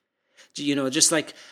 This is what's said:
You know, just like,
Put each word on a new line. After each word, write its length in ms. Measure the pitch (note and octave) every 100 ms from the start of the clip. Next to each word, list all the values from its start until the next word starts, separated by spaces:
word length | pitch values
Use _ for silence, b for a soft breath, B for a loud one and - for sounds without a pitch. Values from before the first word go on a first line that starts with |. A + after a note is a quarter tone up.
| _ _ b b b -
You 160 | C#3+ C#3+
know, 140 | C3
just 220 | D3+ D#3
like, 220 | D#3 - - B